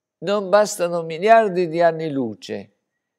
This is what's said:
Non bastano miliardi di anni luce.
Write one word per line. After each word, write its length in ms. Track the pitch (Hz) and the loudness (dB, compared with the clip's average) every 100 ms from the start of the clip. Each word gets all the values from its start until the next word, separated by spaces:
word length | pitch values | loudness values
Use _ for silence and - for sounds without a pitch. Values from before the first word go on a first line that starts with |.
| _ _ | _ _
Non 300 | 165 208 190 | -4 -4 2
bastano 520 | 208 - - 175 170 | 2 2 -2 -4 -4
miliardi 680 | 165 160 208 226 214 180 170 | -6 -4 4 4 4 0 -2
di 140 | 165 | 2
anni 280 | 170 160 160 | 2 2 -4
luce. 600 | 139 117 101 - 104 95 _ _ _ _ | -4 -6 -8 -12 -12 -12 _ _ _ _